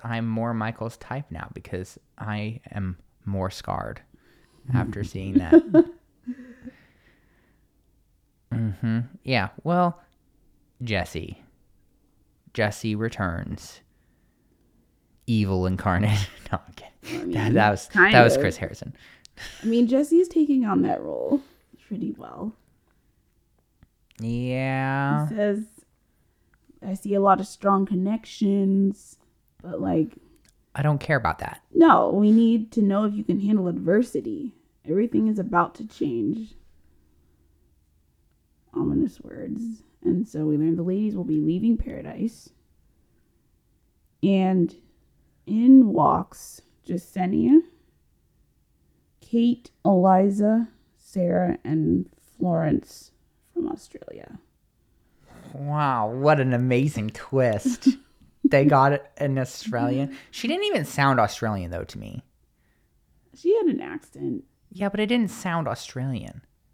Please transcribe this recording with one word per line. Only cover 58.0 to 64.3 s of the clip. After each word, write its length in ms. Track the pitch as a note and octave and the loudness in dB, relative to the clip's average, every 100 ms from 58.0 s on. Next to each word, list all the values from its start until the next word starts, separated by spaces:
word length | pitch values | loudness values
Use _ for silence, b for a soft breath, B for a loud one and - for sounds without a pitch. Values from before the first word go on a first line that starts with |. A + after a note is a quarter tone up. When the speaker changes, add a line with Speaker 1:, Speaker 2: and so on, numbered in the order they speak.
| _ _ _ _ | _ _ _ _
Speaker 1:
They 220 | C4+ C#3 C#3+ | 2 4 6
got 340 | C#3 C#3 C#3+ - - | 6 4 2 -4 -6
an 200 | C#3+ C3 | -4 -2
Australian. 800 | B2+ - A2+ A#2 A#2+ B2+ C#3 B B | -4 -8 -6 -4 -2 -2 -4 B B
She 160 | - A#3+ | -8 -4
didn't 160 | F4 G#4 | -2 -2
even 180 | D#4 | -2
sound 360 | C#3+ - C#3 B2+ | -2 0 2 4
Australian, 500 | G#2 - A2+ G2+ F2 | 2 -2 -6 -4 -6
though, 140 | F2 | -8
to 140 | - - | -10 -12
me. 240 | G#1 - - _ _ _ _ _ _ _ _ _ _ - | -14 -14 -16 _ _ _ _ _ _ _ _ _ _ -4
Speaker 2:
She 200 | E4+ A4 | 0 2
had 120 | F4+ | 2
an 120 | - | -2
accent. 640 | - D4+ - - C#3 | -6 -14 -16 -12 -8